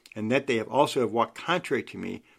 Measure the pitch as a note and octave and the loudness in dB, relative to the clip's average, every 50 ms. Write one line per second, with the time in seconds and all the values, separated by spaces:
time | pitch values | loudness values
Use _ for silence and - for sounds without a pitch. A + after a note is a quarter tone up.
0 | - - - A2 G#2+ A2 B2 C#3 C#3 C#3 B2 A2+ G#2+ - A2+ C3+ D3+ D3 - C#3 | -20 -14 -8 -6 -2 2 2 2 2 2 0 0 0 2 2 4 4 4 2 0
1 | A#2+ G#2 G#2 A#2 A2 - - - - - F3 F3+ - - C#3+ A2+ - - - F#2+ | 0 2 2 2 0 0 -2 -6 -2 -2 -2 -2 0 -2 -2 -2 -2 -6 -10 -8
2 | F#2 F#2 G2 - - _ _ | -8 -8 -8 -10 -12 _ _